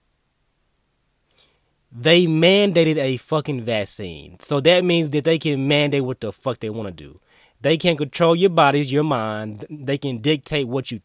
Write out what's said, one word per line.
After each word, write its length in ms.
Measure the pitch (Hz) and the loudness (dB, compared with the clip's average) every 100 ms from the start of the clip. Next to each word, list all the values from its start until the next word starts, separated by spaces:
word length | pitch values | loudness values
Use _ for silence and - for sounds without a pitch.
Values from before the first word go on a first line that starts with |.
| _ _ _ _ _ _ _ _ _ _ _ _ _ _ _ _ _ _ _ 117 | _ _ _ _ _ _ _ _ _ _ _ _ _ _ _ _ _ _ _ -4
They 280 | 156 175 175 | 4 4 4
mandated 720 | 160 170 196 202 170 160 156 | 4 4 4 4 2 2 0
a 180 | 135 127 | -2 -4
fucking 480 | - 156 151 131 | -4 -4 -4 -6
vaccine. 720 | 113 110 98 - 95 76 76 90 | -4 -4 -4 -8 -12 -12 -16 -16
So 180 | - 143 | -6 0
that 240 | 147 180 | 4 4
means 260 | 180 170 156 | 4 0 0
that 120 | 147 | -2
they 140 | 165 165 | 0 0
can 280 | 160 139 135 | 0 -2 0
mandate 380 | 147 147 139 | 2 2 0
what 160 | 127 127 | -4 -6
the 140 | 107 | -10
fuck 260 | - 135 117 | -8 -8 -6
they 100 | 110 | -8
wanna 220 | 110 104 | -8 -10
do. 300 | 80 71 - _ _ _ _ | -12 -18 -20 _ _ _ _
They 160 | 139 160 | -2 0
can 180 | 180 151 | 0 0
control 400 | 147 - 170 170 | -2 0 2 4
your 140 | 190 | 2
bodies, 420 | 165 143 143 139 | 4 4 4 0
your 140 | 139 156 | 0 0
mind. 600 | 127 110 107 107 104 - | -2 -4 -6 -8 -12 -14
They 280 | 151 131 139 | -10 -6 -6
can 200 | 143 120 | -6 -4
dictate 500 | 127 156 - 151 123 | -2 -2 -2 -6 -4
what 240 | 131 127 | -6 -6
you 100 | 110 | -10